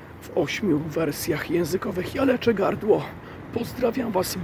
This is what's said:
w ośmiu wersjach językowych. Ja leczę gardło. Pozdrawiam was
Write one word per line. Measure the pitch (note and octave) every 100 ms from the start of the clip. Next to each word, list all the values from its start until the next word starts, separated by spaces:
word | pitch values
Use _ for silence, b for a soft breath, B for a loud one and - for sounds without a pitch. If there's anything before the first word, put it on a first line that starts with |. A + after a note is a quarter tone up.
| B -
w | - -
ośmiu | D3 - G3+ D3
wersjach | D#3 D#3+ D#3+ - - D#3 -
językowych. | E3+ E3 F#3 A3+ F#3 - -
Ja |
leczę | C4+ B3 A#3
gardło. | G3+ E3 F3 G#3 D#3 C#3 - B B -
Pozdrawiam | A#3 A#3 - A#3+ C4 A#3
was | F#3 F#3 F#3+